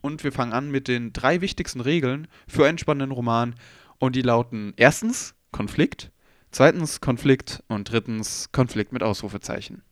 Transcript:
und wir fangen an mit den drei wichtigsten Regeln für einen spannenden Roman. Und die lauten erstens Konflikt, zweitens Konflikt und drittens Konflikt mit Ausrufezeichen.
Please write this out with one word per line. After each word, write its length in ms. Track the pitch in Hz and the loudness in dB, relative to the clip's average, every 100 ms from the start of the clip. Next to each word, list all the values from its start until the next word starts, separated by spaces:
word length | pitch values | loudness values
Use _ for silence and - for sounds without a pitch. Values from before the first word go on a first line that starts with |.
und 220 | 139 151 | -8 -6
wir 80 | 147 | -6
fangen 220 | 131 120 | -4 -2
an 180 | 117 143 | -2 -2
mit 160 | 135 123 | -4 -2
den 260 | 123 117 | -4 -4
drei 280 | - 131 175 | 0 2 2
wichtigsten 400 | 190 - - 127 | -2 -6 -8 -4
Regeln 480 | 123 165 131 139 160 _ - | 0 0 0 -2 -8 _ -8
für 180 | - | 4
einen 140 | 147 160 | 4 4
spannenden 320 | - 143 135 | -2 -2 -2
Roman. 460 | 131 120 117 120 120 - - - _ | -2 0 2 0 -4 -18 -20 -20 _
Und 160 | 131 | 0
die 80 | 127 | 2
lauten 520 | 123 117 120 113 104 - | 2 2 2 -6 -8 6
erstens 580 | 120 - 226 247 - _ _ | 6 6 -2 -4 -8 _ _
Konflikt, 640 | - 101 - 151 - - _ _ _ _ | -6 -6 0 0 0 -18 _ _ _ _
zweitens 480 | - 135 170 156 - | 4 6 6 -4 -4
Konflikt 640 | - 120 139 131 - - - | -2 0 4 4 2 -14 -8
und 240 | 110 98 | -8 -2
drittens 600 | 117 107 110 104 - - | -4 -2 -6 -6 -8 -6
Konflikt 400 | - 127 107 104 | 0 0 0 -4
mit 100 | 127 | -2
Ausrufezeichen. 800 | 110 104 104 101 - 95 - 95 _ | -2 -2 -6 -10 -8 -10 -10 -18 _